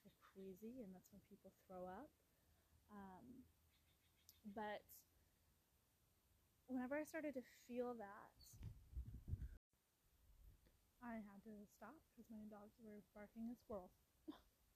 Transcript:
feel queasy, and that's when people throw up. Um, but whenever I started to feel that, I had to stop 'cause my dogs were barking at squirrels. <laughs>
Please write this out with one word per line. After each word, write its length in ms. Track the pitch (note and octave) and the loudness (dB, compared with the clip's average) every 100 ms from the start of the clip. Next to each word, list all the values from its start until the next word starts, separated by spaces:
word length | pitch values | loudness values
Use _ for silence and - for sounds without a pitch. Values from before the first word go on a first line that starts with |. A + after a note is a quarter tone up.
feel 100 | G3 - - F#3+ | -18 -18 -12 -4
queasy, 480 | F#3+ F#3 A3 B3+ | -2 -2 -2 0
and 80 | G3+ | -2
that's 160 | F#3 - | -6 -10
when 160 | G3+ - | -16 -14
people 240 | G3 F#3+ - | -12 -12 -14
throw 240 | - F#3 F3+ | -6 -2 0
up. 240 | F#3 D4+ - - - - - - - - | 0 -4 -10 -20 -20 -20 -20 -20 -20 -10
Um, 560 | G#3 G3 F#3 B3 - B3+ - - - - - - - - - G#3+ | -6 -6 -6 -8 -10 -12 -16 -20 -20 -20 -20 -20 -18 -16 -8 -2
but 320 | G3+ G#3+ G#3 - - - - - - - - - - - _ - - - - - - - | 2 4 4 0 -12 -14 -20 -20 -20 -20 -20 -20 -20 -20 _ -20 -20 -20 -20 -20 -14 2
whenever 320 | B3+ B3 C#4+ | 4 6 6
I 80 | D4+ | 6
started 240 | E4 D4+ C4+ | 4 6 4
to 40 | A#3+ - | 2 -4
feel 320 | - A#3+ B3 A#3+ | 2 6 6 4
that, 400 | G3+ G#3 - - - - - - - - - - - - - - - _ _ _ - - - - - - - - - - | 0 -2 -6 -10 -12 -4 -4 -4 -2 0 2 0 4 4 4 -2 -12 _ _ _ -20 -20 -18 -14 -14 -14 -18 -20 -20 -8
I 160 | A#3+ A3+ | -2 0
had 240 | G#3 G3+ | -2 -6
to 240 | A3 G#3 G3+ | -6 -6 -8
stop 280 | - G#3+ D#4+ - - | -10 -10 -10 -14 -14
'cause 140 | A3 | -8
my 120 | A3 G#3+ | -6 -4
dogs 340 | G#3 G#3 - | -6 -8 -10
were 240 | A3 G#3 G#3 | -8 -8 -8
barking 360 | G#3 G#3 A3+ A3+ | -8 -6 0 0
at 100 | A#3+ | 0
squirrels. 400 | - G#3 F3+ - - - - | 2 2 2 -8 -20 -8 -6
<laughs> 120 | - - - - | -6 -8 -20 -20